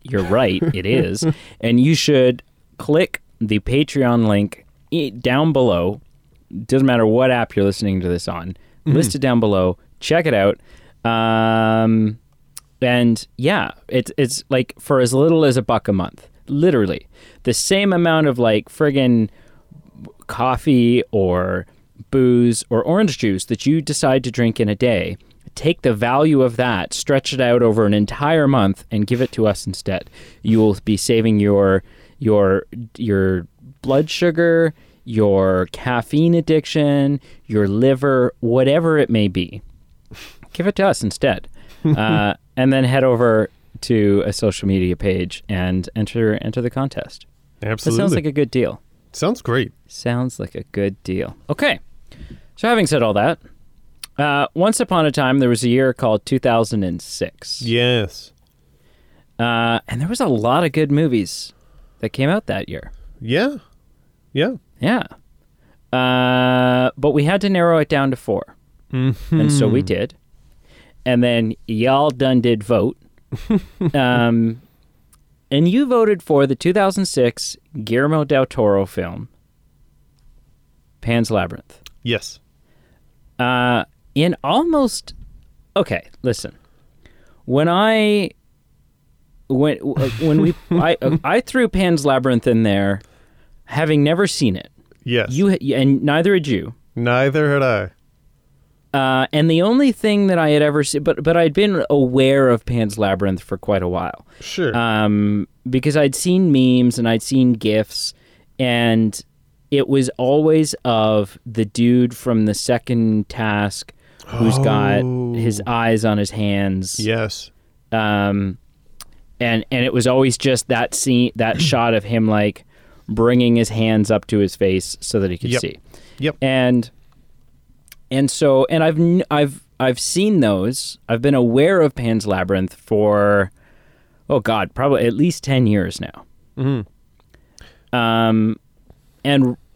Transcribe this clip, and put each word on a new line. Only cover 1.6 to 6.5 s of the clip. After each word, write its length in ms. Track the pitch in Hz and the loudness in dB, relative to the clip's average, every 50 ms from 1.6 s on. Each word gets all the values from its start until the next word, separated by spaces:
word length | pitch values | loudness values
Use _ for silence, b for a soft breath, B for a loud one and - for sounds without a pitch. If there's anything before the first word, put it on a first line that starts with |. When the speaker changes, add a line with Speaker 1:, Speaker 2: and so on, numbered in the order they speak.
Speaker 1:
And 180 | - 117 120 123 | -2 0 2 4
you 160 | 127 156 160 | 4 4 2
should 480 | - - - 147 131 127 127 123 - - _ _ _ _ _ _ - | 2 2 2 4 4 4 4 2 -2 -6 _ _ _ _ _ _ -10
click 460 | - - 147 165 185 - - - _ _ _ - | -4 -2 0 0 0 -2 -4 -10 _ _ _ -8
the 200 | 113 104 107 104 | -4 -4 -2 -4
Patreon 680 | - - 123 143 156 - - 139 127 120 120 117 113 107 | -2 -2 -2 -2 -2 -2 -2 -2 0 2 2 2 2 2
link 380 | 101 101 104 95 - - - _ _ _ _ _ | 2 0 0 -2 -6 -12 -20 _ _ _ _ _
i-, 180 | 156 165 143 127 | -6 -6 -6 -6
down 420 | 98 120 - 123 127 139 156 160 | -8 -6 -4 -2 0 0 0 0
below. 480 | 143 139 127 113 92 87 85 95 104 139 - - _ _ _ _ _ _ _ - | 0 2 2 2 0 0 -2 -4 -4 -8 -12 -20 _ _ _ _ _ _ _ -16